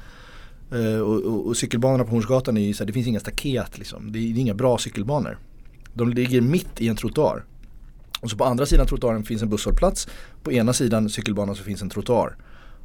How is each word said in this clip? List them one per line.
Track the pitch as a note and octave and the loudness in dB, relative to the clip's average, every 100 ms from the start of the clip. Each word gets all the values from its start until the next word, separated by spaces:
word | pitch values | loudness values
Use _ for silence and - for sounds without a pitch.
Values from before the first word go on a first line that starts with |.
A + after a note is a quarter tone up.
| - - - - - - - | -16 -20 -20 -20 -20 -20 -8
Eh, | A#2+ A2+ A2 | -4 0 0
och, | G#2+ G#2+ | 0 0
och, | G2+ A2 - | 0 -2 -2
och | A#2 | -2
cykelbanorna | - B2 C3 C3 | -2 0 2 2
på | A2 | 2
Hornsgatan | A#2 A2 C3 C3 A2 | 0 2 0 2 2
är | G2+ | 2
ju | |
så | G#2 | 0
här, | G#2 | -2
det | |
finns | A#2 B2 | -2 0
inga | G#2+ | -2
staket | - - D3 B2 F#2+ - | -4 -6 -2 -2 -4 -10
liksom. | G2 - G#2+ | -14 -12 -8
Det | A2 | -4
är, | A#2 | -2
det | A2+ | 0
är | |
inga | B2+ | 0
bra | G2 B2+ A#2 | 2 2 2
cykelbanor. | - A2+ G#2 D3 D#2 - - - - - - | 0 -4 -2 -2 -2 -8 -16 -20 -20 -20 -10
De | A#2+ A#2+ | -2 0
ligger | A#2+ B2 B2+ | 2 4 4
mitt | A#2+ E3+ - - | 4 2 0 -2
i | A2+ | 0
en | G#2+ | 0
trottoar. | A2+ - C3+ A1+ - - - - - - - - | -2 2 2 0 -8 -18 -20 -18 -18 -20 -14 -8
Och | A#2 | -6
så | G#2+ | 0
på | B2+ | 2
andra | A#2+ C#3 | 2 6
sidan | D3 C3 | 6 6
trottoaren | C3 A#2+ A2+ | 2 0 0
finns | G#2+ A2 | -2 -2
en | A2 | 0
busshållplats. | G#2 - - F#3 F#3 - - - - | 0 2 4 4 2 -6 -12 -16 -10
På | D#3+ | 0
ena | B2+ A2+ | 2 4
sidan | B2+ B2+ A2 G#2+ | 4 2 2 0
cykelbanan | G#2+ G#2 G2+ G2+ G2 | -2 -2 -2 -2 -4
så | |
finns | G2+ F#2+ | -6 -6
en | G2 | -6
trottoar. | G#2 F#2+ A#2 D#2 - - - - - | -4 2 2 2 -4 -16 -20 -18 -18